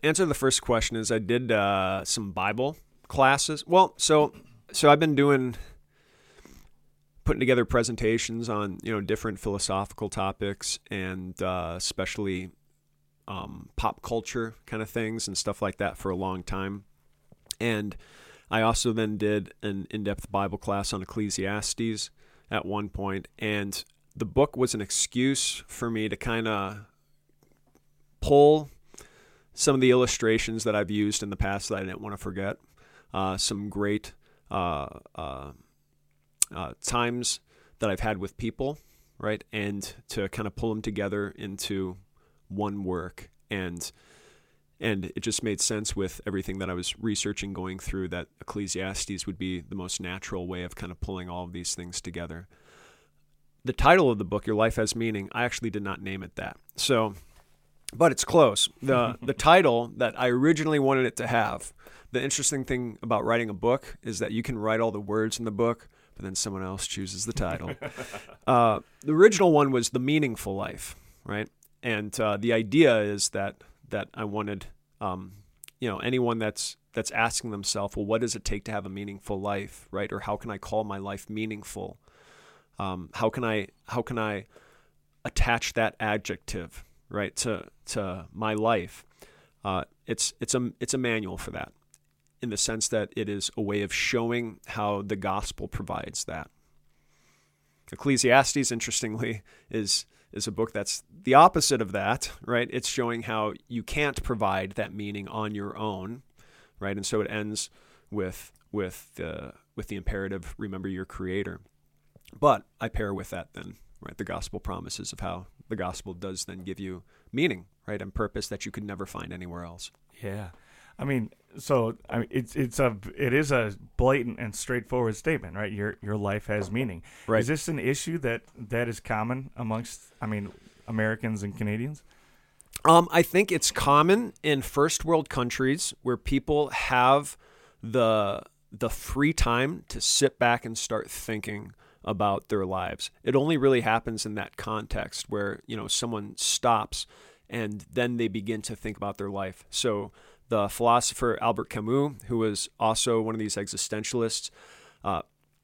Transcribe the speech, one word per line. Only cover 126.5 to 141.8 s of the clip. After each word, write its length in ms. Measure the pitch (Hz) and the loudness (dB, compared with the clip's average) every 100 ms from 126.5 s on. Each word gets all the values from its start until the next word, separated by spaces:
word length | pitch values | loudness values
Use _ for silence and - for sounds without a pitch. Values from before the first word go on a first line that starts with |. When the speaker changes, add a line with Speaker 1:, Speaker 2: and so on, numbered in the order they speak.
| 104 92 | -4 -2
Speaker 2:
meaning. 320 | 113 127 82 - - - | -4 -4 -6 -14 -12 0
Speaker 1:
Right. 140 | 110 | 2
Speaker 2:
Is 60 | 117 | 2
this 200 | 151 - | 0 -2
an 120 | 156 | -2
issue 380 | 123 143 - 165 | 0 -2 -2 -4
that, 240 | 135 117 - - 107 | -2 -4 -8 -16 -4
that 180 | 117 117 | -2 -2
is 140 | 117 | -4
common 480 | - 107 113 127 135 - | -4 -2 -2 -4 -8 -8
amongst, 440 | 113 110 117 - - - | -4 -4 -6 -14 -18 -10
I 40 | 110 | -6
mean, 260 | 104 101 - - _ - | -4 -6 -12 -20 _ -6
Americans 560 | 110 110 110 117 107 | 0 0 0 -2 -2
and 120 | 101 - | -4 -4
Canadians? 460 | 104 110 131 151 - _ _ _ _ _ _ - 156 | -2 -2 -4 -8 -16 _ _ _ _ _ _ 2 8
Speaker 1:
Um, 240 | 170 170 | 10 8
I 120 | 175 | 4
think 280 | - 180 208 | 4 4 4
it's 200 | 165 - | 2 0
common 640 | - 139 143 165 208 233 - | 2 6 8 8 6 2 -2
in 200 | 151 139 | 0 2
first 420 | - - 156 - | 2 2 2 2
world 260 | 156 160 151 | 2 2 2
countries 640 | 135 120 - 131 151 - - | 0 0 2 2 2 -2 -4
where 160 | 127 120 | -2 -2
people 520 | - 139 - 147 143 | 2 0 2 2 2
have 680 | - - 127 127 143 143 - - - - _ | -2 2 6 8 6 4 -10 -20 -20 -20 _
the, 580 | 113 123 113 110 101 101 - _ _ | -2 4 4 4 2 -2 -8 _ _
the 180 | 104 117 | -4 -4
free 440 | - - 131 143 | -4 -4 2 2
time 500 | - 120 120 127 90 - | 4 4 4 2 -2 -10
to 100 | 117 | -4
sit 400 | - - 139 - | 0 4 4 4
back 240 | 120 120 | 4 4
and 140 | 117 113 | -2 -6
start 320 | - 110 - | -4 -4 -4
thinking 600 | - - 107 104 104 107 - | -8 -6 -4 -4 -10 -12 -20